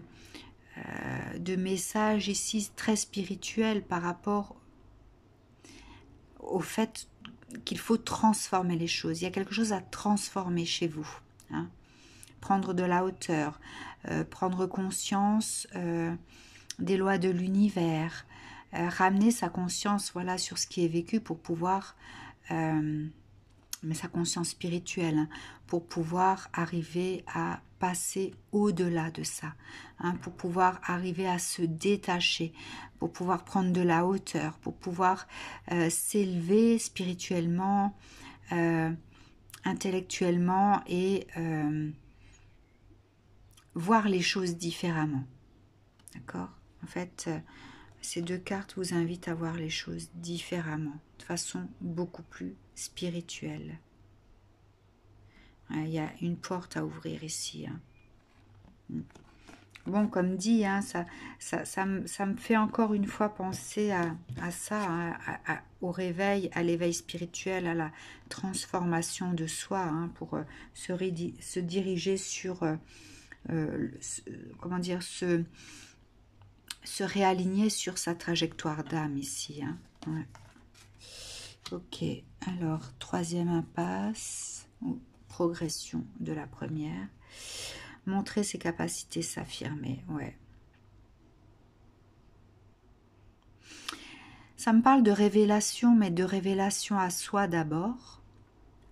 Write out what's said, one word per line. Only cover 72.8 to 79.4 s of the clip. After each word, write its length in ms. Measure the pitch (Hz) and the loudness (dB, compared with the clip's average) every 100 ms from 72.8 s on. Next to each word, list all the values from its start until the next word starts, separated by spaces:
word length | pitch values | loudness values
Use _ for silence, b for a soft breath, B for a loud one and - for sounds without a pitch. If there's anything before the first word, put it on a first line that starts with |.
| - B B B B B - | -6 B B B B B -6
euh, 280 | 165 156 - | -2 -2 -2
le, 200 | - - | -4 -6
ce, 200 | - - - - - - | -10 -10 -12 -14 -14 -10
comment 200 | 175 180 | -4 -2
dire, 220 | 175 180 | -2 -4
se, 420 | 175 - 180 170 170 B B B B B - _ - - - - - - | -6 -4 2 2 0 B B B B B -20 _ -20 -20 -20 -18 -16 -14
se 200 | - - | -10 -4
réaligner 640 | 190 202 190 185 185 196 214 | -2 4 4 4 2 4 4
sur 280 | - - 185 | 2 -4 -4
sa 160 | - | -4
trajectoire 720 | 170 - 165 160 - 160 151 | -4 0 2 0 0 -4 -4
d'âme 340 | 143 165 151 139 | -2 -2 -2 -2
ici, 460 | 139 - | -4 -6